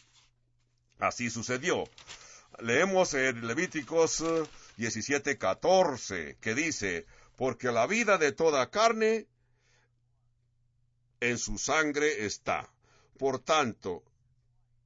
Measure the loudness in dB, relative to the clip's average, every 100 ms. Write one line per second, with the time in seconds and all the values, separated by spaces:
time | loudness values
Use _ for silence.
0 | _ _ _ _ _ _ _ _ _ -2
1 | -2 -2 -6 -6 -4 -2 0 -2 -2 -10
2 | -20 -20 -20 -20 -20 -8 0 2 4 2
3 | 2 2 0 0 -4 -4 -4 -4 -2 2
4 | 2 2 -2 -2 -4 -10 -18 -8 -6 -4
5 | -2 -2 -2 -2 -2 0 4 6 4 0
6 | -6 -8 -8 -8 -4 -2 -2 -2 -4 -4
7 | -8 -20 -18 -6 -4 -2 -2 2 2 2
8 | 2 2 2 2 2 2 0 4 2 4
9 | 2 0 -4 _ _ _ _ _ _ _
10 | _ _ _ _ _ _ _ _ _ _
11 | _ -4 -2 -2 -4 -6 -2 0 0 0
12 | 0 0 -4 -6 -4 -4 -6 _ _ _
13 | _ -4 -2 -2 0 2 0 -4 -8 -10
14 | _ _ _ _ _ _ _ _